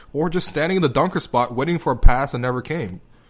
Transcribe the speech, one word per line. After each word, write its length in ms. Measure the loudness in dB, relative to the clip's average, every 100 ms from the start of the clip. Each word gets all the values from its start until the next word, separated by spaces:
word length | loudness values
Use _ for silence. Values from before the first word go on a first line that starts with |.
| -10
or 160 | -6 -4
just 180 | -2 -4
standing 300 | -2 -2 0
in 40 |
the 80 | 0
dunker 300 | 0 0 -2
spot 340 | -2 -2 -2
waiting 240 | -2 -2 -2
for 140 | -2
a 60 | 6
pass 360 | 6 6 2
and 80 | -4
never 200 | -4 -6
came. 400 | -6 -8 -8 -12 -20 -20